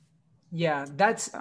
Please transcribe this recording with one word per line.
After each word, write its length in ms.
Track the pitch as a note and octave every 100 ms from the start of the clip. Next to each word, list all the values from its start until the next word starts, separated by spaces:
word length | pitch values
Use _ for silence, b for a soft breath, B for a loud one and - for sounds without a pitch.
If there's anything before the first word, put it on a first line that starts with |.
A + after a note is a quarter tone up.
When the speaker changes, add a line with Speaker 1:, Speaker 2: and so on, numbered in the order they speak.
| _ _ _ _ _
Speaker 1:
Yeah, 360 | E3 E3 D3 C#3 C#3+
that's, 340 | G#3 A3 -
Speaker 2:
So. 100 | -